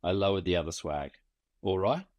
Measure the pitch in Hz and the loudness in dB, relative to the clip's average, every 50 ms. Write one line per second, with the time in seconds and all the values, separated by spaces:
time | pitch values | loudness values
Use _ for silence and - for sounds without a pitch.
0 | - 87 92 101 98 98 98 98 87 90 90 87 80 80 80 - - 82 73 73 | 0 0 2 2 2 2 2 0 2 2 2 2 0 -2 -6 -6 -6 -4 -4 -4
1 | 71 69 - - _ _ _ _ _ _ _ _ - 98 95 92 95 104 135 180 | -4 -6 -10 -18 _ _ _ _ _ _ _ _ -2 0 0 2 2 0 0 -2
2 | 190 _ _ | -4 _ _